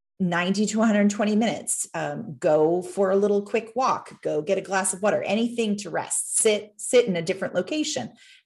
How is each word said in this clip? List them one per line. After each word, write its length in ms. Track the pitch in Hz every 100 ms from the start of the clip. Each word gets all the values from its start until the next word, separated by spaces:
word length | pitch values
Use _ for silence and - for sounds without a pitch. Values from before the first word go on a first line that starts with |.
| _ -
ninety 460 | 185 175 180 202 208
to 160 | 214
a 40 | 226
hundred 240 | 208 202
twenty 240 | 202 208 214
minutes, 520 | 226 147 - - -
um, 420 | 165 147 147 - 131
go 420 | 175 151 156 175
for 300 | 180 - 190
a 40 | 196
little 280 | 202 202
quick 280 | 202 226 220 240
walk, 460 | 254 147 - -
go 180 | 156 151
get 160 | 156 190
a 40 |
glass 320 | 165 190 196
of 80 | 180
water, 180 | 202 156
anything 520 | - 208 240 233 220 202
to 120 | 170
rest, 460 | 160 - - - -
sit, 340 | 220 208 - -
sit 280 | - 247 240
in 100 | 170
a 60 |
different 320 | 165 180 180
location 580 | - 185 302 302 - 110 - - -